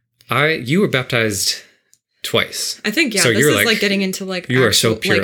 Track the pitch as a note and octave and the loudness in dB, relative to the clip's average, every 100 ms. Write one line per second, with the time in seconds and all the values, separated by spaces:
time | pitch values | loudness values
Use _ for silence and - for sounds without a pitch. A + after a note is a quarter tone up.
0 | _ _ - A#2+ D3+ D#3+ B2 F3 F3 C3 | _ _ -4 0 0 -2 -2 0 2 0
1 | B2 A#2+ A2 G2 - - - _ _ _ | -2 0 0 -2 -4 -6 -10 _ _ _
2 | _ _ - A2 - - - - G#3 D#4 | _ _ -2 0 0 -2 -8 -6 -4 0
3 | D#4 F#3 D3 G#2+ D3 G#2+ A3+ A3 G3+ G3 | 0 2 2 4 4 4 2 0 0 0
4 | F#3+ F#3 F#3+ F3+ - B2+ A#2 F#2+ A#2 A2 | -2 -4 -8 -8 -2 2 2 2 0 0
5 | F#3+ G2+ | 0 0